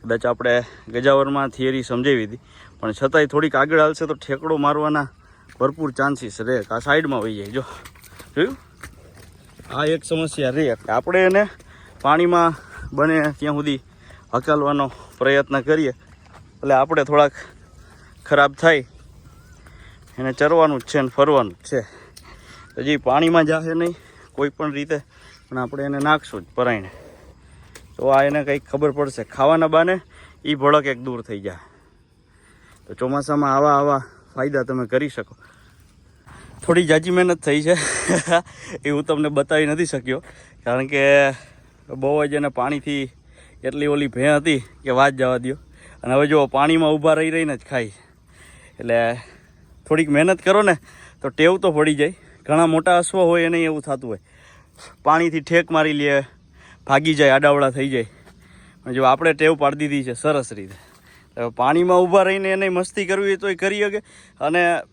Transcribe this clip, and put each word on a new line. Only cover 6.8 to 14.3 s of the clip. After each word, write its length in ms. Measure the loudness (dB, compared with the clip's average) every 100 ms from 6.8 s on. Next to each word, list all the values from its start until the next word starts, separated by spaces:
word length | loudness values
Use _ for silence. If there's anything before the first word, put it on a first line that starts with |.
| 0 0 0 -4
વહી 160 | -6 -8
જાય. 80 |
જો 160 | -8 -10 -10 -18 -20 -20 -20 -20 -12
જોયું, 220 | -6 -6 -6 -20 _ -20 -20 -20 -20 -20 -20 -20 -20 -10
આ 120 | -4
એક 180 | -2 -2
સમસ્યા 460 | -4 -4 -4 -4 -2
રહે. 160 | 0 -2
એટલે 260 | -4 -2
આપણે 300 | -2 0 2
એને 240 | 4 4 0 -6 -20 -20 -20 -4
પાણીમાં 520 | 0 2 4 4 2 0 -14 -16 -10
બને 260 | -2 0 2 -2 -4
ત્યાં 160 | -6
સુધી 260 | -4 -4 -6 -10 -20 -20 -20 -6